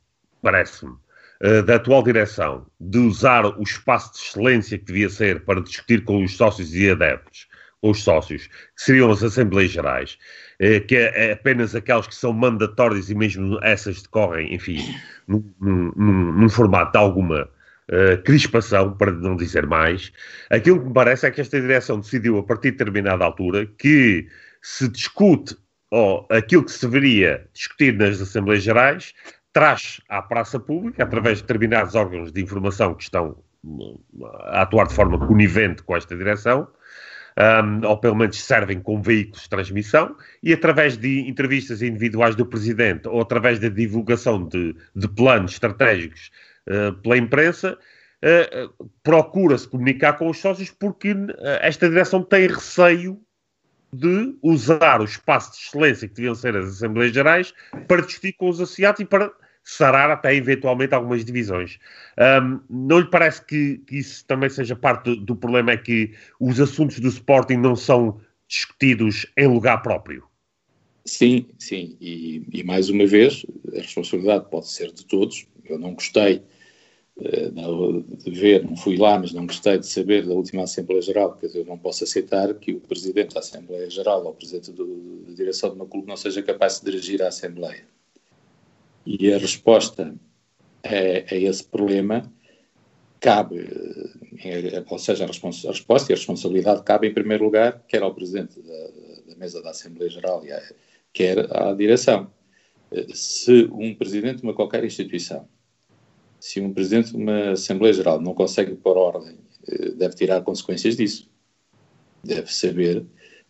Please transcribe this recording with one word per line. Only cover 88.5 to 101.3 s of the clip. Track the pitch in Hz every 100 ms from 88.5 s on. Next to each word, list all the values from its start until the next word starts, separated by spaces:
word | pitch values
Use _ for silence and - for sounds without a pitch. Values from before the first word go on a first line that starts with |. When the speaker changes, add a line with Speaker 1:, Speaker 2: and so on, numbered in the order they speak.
| _ _ _ _ _ -
Speaker 2:
E | 101 98
a | 101
resposta | 95 - - 110 - - - - _ _ _ _ _ _
a, | - 101 92 92 -
a | 95
esse | 95 95
problema | - - 101 98 101 113 - _ _ _ _ _ _ _ _ -
cabe, | 127 104 87 87 - - - - - - - -
eh, | 92 87 90 92 -
ou | 90
seja, | - 117
a | 87
respons-, | - 90 82
a | -
resposta | - - 131 -
e |
a | -
responsabilidade | - 87 87 92 98 101
cabe | - 107 110
em |
primeiro | 107 107 107
lugar, | 107 107 117 - _
quer | 107
ao | 95
Presidente | - 90 95 80 85
da, | 82 80 80 78 78 78 80
da | 82
mesa | 90 85
da | 80
Assembleia | 80 85 82 87
Geral, | 87 92 85
e | 76
a, | 73 - _ _ _ _
quer | - 92